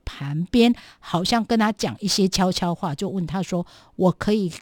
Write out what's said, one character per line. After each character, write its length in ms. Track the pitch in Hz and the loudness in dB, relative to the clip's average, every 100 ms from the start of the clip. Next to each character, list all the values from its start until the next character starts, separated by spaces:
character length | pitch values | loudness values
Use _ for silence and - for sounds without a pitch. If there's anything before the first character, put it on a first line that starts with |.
旁 420 | - - 139 156 180 | -8 -10 -6 -4 0
边， 240 | 240 233 240 - - | 4 4 2 -6 -20
好 240 | - 170 | -4 -2
像 200 | 185 233 | 0 0
跟 140 | 214 233 | 0 0
她 140 | 220 | 0
讲 240 | 214 214 214 | 0 -4 -4
一 80 | 202 | -2
些 220 | - 190 | 2 2
悄 240 | 196 185 | 2 0
悄 200 | 180 175 | 0 -2
话， 220 | 170 175 | -2 -4
就 140 | 147 202 | -4 -4
问 180 | 190 165 | -4 -4
她 160 | 185 | -4
说 240 | 170 175 - - _ - | -4 -4 -6 -14 _ 2
：“我 160 | - | 2
可 200 | - - | 2 0
以 200 | 214 185 - | 0 0 -4